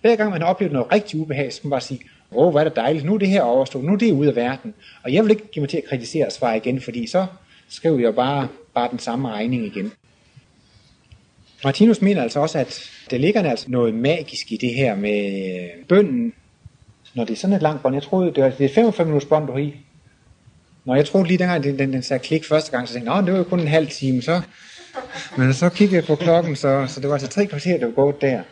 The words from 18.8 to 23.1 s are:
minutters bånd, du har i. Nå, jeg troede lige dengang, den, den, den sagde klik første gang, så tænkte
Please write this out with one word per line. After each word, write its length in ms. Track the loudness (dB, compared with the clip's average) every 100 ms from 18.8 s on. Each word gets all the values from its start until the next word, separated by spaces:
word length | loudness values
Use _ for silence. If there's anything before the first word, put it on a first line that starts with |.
| 2 2 0
minutters 240 | 0 2
bånd, 180 | 0 0
du 40 |
har 80 | -4
i. 160 | -6 -8 -20 _ _ _ _ _ _ _ _ _ 0
Nå, 100 | 2
jeg 100 | 2
troede 220 | 2 2
lige 100 | 2
dengang, 260 | 2 0
den, 160 | -2 -2
den, 140 | -2
den 100 | -2
sagde 200 | -4 -4
klik 220 | -2 -4 0
første 260 | -2 0
gang, 160 | -6 -6
så 60 |
tænkte 180 | -6 -2